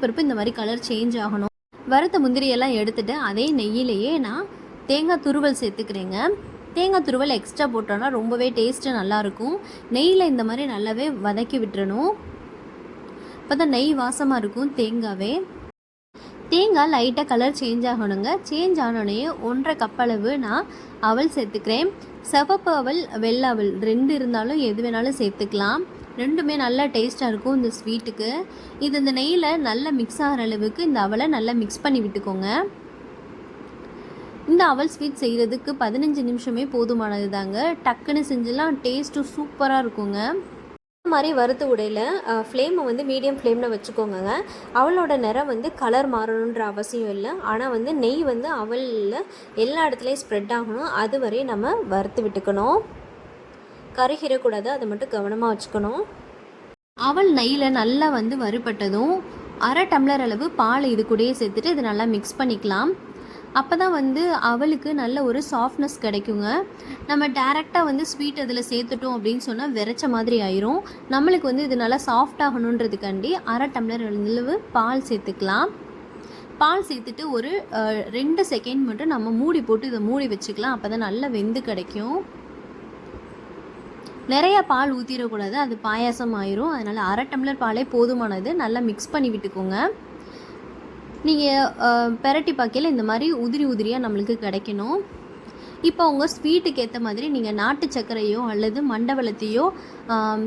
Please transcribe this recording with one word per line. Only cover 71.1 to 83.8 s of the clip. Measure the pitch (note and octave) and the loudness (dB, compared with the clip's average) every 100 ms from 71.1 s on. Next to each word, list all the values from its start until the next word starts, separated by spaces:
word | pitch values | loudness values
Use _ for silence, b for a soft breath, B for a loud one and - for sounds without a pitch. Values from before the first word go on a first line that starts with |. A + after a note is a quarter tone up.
நம்மளுக்கு | C4 D#4 F#4 C#4 | 2 4 4 4
வந்து | C4 D4 | 0 0
இது | B3 | 0
நல்லா | A3+ C4+ C#4 | 2 2 2
சாஃப்ட் | A#3 C#4+ - C#4+ | 4 2 2 0
ஆகணுன்றதுக்காண்டி | B3 A#3 A#3 A3+ G3 G3 F#3+ A#3 F#4 | 2 0 2 0 -2 -4 -2 0 -2
அரை | - A#3 C#4 B3+ | 0 0 0 -2
டம்ளர் | A3+ A#3 A3 | -2 -2 -2
அளவு | G#3 G#3 A#3+ B3 G4+ - | -2 0 0 0 -2 0
பால் | B3 A3+ C4 C4+ | 0 2 0 0
சேர்த்துக்கலாம். | G#3+ G3 F#3 F#3+ G#3 F4+ - - - - - B B B - | -2 -4 -4 0 2 0 -2 -14 -16 -18 -18 B B B 2
பால் | D4+ F#4 F#4 | 4 4 0
சேர்த்துட்டு | C4 A#3 A3+ D#4 A#3+ | -6 -10 -10 -4 -2
ஒரு, | C4 G4 - | -2 -4 -2
அ, | A3 A3 G#3+ - A#3 | -2 0 0 -2 -2
ரெண்டு | C#4+ E4 F#4 | 2 2 2
செகண்ட் | A#3 B3 C4 B3+ | 0 -2 0 0
மட்டும் | G#3+ D#4+ C4+ | 0 0 0
நம்ம | A3 A3+ | 0 2
மூடி | D4 E4 | 2 2
போட்டு | A3+ A3 C4 | 2 0 0
இதை | A#3 | -2
மூடி | G#3 C#4 C4+ | 0 0 0
வச்சுக்கலாம். | G3 - G3+ B3 A#3+ | -2 -6 -4 -2 -2
அப்போ | G3+ | -2
தான் | A3+ G#3 | -2 -2
நல்லா | G#3+ C#4 | -2 -2
வெந்து | A3+ G#3 A#3+ | 0 0 -2
கிடைக்கும். | A#3+ F#3 F3 G#3 A3+ F4 G4 - - - - - - - - - - - - - - - | -2 -4 -6 -6 -4 -4 -4 -12 -18 -18 -18 -16 -18 -18 -16 -16 -16 -18 -16 -16 -16 -16